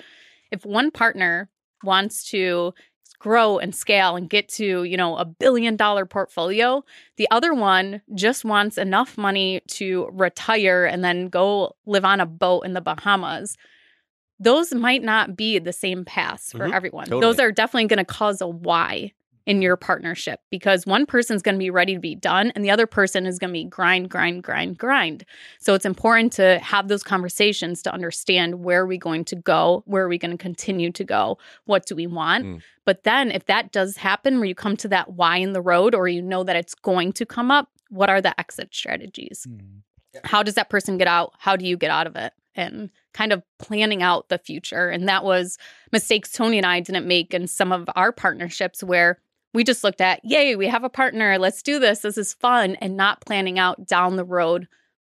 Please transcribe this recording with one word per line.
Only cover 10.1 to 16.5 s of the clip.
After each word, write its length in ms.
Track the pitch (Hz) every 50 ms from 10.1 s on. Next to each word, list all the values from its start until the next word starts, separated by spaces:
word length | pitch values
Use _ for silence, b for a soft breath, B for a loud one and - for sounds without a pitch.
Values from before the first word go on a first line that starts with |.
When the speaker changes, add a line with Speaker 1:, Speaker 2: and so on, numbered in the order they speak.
| 185
Speaker 1:
retire 720 | 185 190 175 - - - - 226 220 202 190 180 180 180
and 180 | 175 - 175 180
then 280 | 180 175 180 180 180
go 440 | - 175 185 202 202 202 185 - - _ -
live 180 | 208 208 196 185
on 160 | 190 196 196
a 60 | 180
boat 400 | 165 160 165 185 180 180 175 -
in 80 | 185 180
the 80 | 180 170
Bahamas. 720 | 160 165 156 - 202 202 196 175 147 151 - 196 208 - b b b b b b b b b b b _ _ _ _ _ -
Those 340 | 190 226 254 311 349 339 269
might 300 | 240 233 240 254 269 -
not 340 | 226 214 220 208 - 185
be 220 | 175 214 220 220 185
the 140 | 165 175 175
same 320 | - - 196 180 185 180
paths 480 | - - 190 160 - - - - -